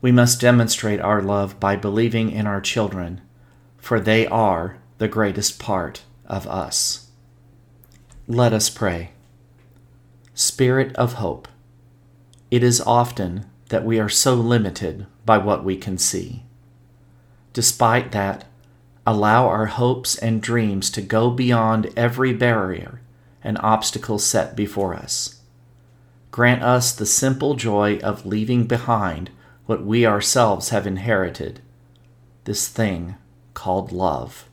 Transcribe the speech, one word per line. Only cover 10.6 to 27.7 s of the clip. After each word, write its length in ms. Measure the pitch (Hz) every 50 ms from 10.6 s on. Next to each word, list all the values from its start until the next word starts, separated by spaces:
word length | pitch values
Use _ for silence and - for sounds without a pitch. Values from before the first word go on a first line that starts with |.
| 135 127 127 131 135 131 131 -
of 160 | 120 120 120
hope, 340 | - 113 87 73 - - - - - _ _ _ _ _ _ _ _ _ _ _ _ _ _ - _ _ _
it 100 | - 123
is 180 | 120 123 117 -
often 680 | - - 117 120 120 120 - - 101 87 85 98 107 - - _ _ _
that 140 | - 113 -
we 160 | 113 113 110
are 80 | 107 104
so 280 | - - - 135 127
limited 720 | 120 113 117 123 120 107 95 - - 107 85 71 - 101 - _ _ _
by 100 | - 110 104
what 240 | 95 104 101 - -
we 120 | 95 95
can 220 | 95 - 98 95 90
see. 460 | - - - 90 85 85 - - - - - - _ _ _ _ _ _ _ _ _ _ _ _ _ _ _ _ _ _ _
Despite 580 | - 113 - - - 123 113 113 123 123 123
that, 340 | - 104 98 98 98 - - - - _ _ _ _ _ _ _ _ _ _ -
allow 400 | 110 104 104 107 110 117 127 110
our 180 | 82 107 110
hopes 500 | 107 - - 123 123 127 123 123 - -
and 240 | - - 113 113 113
dreams 520 | 110 - 117 120 113 107 101 98 95 -
to 100 | - -
go 300 | 95 95 - 110 113 123
beyond 600 | 120 127 131 123 120 117 110 110 110 110 107 - - -
every 360 | 117 120 120 127 131 131 123
barrier 680 | 107 127 123 117 110 95 92 92 85 - - - - - - - _ _ _ _ _ -
and 140 | - 107 98 -
obstacle 560 | 107 110 110 - - - 107 - - 110 104
set 360 | - - - 110 - - -
before 380 | 113 104 101 - - 98 92 85
us. 480 | - - - - - - - - - _ _ _ _ _ _ _ _ _ _ _ _ _ _ _ _ _ -
Grant 320 | - - 117 120 127 123
us 320 | - 120 123 123 120 - -
the 140 | - 110 104
simple 480 | - - - 131 135 135 147 139 147
joy 420 | 127 113 117